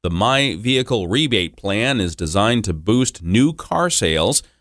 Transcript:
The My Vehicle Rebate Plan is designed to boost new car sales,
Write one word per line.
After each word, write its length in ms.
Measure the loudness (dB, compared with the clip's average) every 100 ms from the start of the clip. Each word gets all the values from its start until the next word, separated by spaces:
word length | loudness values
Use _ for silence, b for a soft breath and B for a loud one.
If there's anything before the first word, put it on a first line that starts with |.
The 80 | -2
My 440 | 0 2 2 0 -2
Vehicle 500 | -2 -2 0 -2 0
Rebate 480 | 0 0 0 -2 -6
Plan 420 | -4 0 0 0
is 160 | -2
designed 500 | -4 -2 2 2 2
to 100 | -2
boost 480 | -4 0 2 0 -4
new 320 | 0 2 2
car 340 | 0 -4 -2 0
sales, 540 | 0 0 2 0 -2 b b